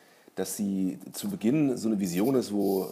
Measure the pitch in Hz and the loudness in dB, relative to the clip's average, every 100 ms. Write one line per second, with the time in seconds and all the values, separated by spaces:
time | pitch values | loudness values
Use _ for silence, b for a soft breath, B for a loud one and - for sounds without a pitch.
0 | b b b - 92 - 101 95 92 62 | b b b -8 -6 -2 -2 0 -2 -4
1 | - - 104 95 110 156 143 123 113 104 | -10 -8 -6 0 2 4 2 2 0 0
2 | 95 87 120 131 107 104 98 95 - | 0 2 2 2 0 0 2 2 -2